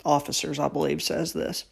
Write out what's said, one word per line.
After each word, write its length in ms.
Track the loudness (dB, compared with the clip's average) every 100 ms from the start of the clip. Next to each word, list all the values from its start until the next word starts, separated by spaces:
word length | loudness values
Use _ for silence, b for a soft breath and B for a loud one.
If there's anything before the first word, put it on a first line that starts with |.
officers, 540 | 2 4 2 -4 -2 -2
I 100 | 0
believe, 340 | 2 0 0
says 300 | -2 -2 -2
this. 320 | -2 -4 -4 -10